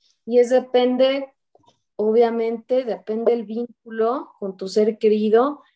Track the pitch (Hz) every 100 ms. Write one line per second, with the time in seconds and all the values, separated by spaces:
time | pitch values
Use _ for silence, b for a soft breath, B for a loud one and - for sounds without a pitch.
0 | _ _ - 240 240 254 254 254 247 254
1 | 262 277 269 _ _ _ _ _ _ -
2 | 214 226 233 233 226 226 - 254 247 180
3 | - 220 233 240 202 220 240 _ 233 220
4 | 220 277 359 _ 196 185 190 214 214 214
5 | 220 214 214 226 269 294 b